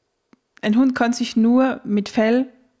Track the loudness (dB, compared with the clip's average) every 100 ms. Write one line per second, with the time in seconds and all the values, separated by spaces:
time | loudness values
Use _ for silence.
0 | _ _ _ _ _ _ -2 2 2 0
1 | -2 -2 -4 0 2 2 2 -2 -4 -4
2 | -2 0 2 0 -2 -8 _ _